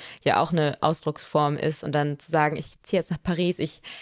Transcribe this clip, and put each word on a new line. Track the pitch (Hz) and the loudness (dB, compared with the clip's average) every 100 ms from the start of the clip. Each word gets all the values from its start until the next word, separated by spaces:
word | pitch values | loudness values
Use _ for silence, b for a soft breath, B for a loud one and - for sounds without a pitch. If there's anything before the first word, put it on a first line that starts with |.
| B B | B B
ja | 147 101 | 2 2
auch | 160 | 2
eine | 165 147 - | 2 0 2
Ausdrucksform | 151 160 156 147 - 151 147 147 | 0 0 -4 -6 0 2 2 0
ist | 151 151 | -2 -4
und | - | -2
dann | 147 147 143 | 0 0 -4
zu | - | -2
sagen, | 156 151 156 | 2 2 0
"Ich | - - | -10 -16
ziehe | - 185 | -2 -2
jetzt | - | 0
nach | 160 | -4
Paris, | - 170 180 - | -2 0 0 0
ich | 151 - B B | -4 -8 B B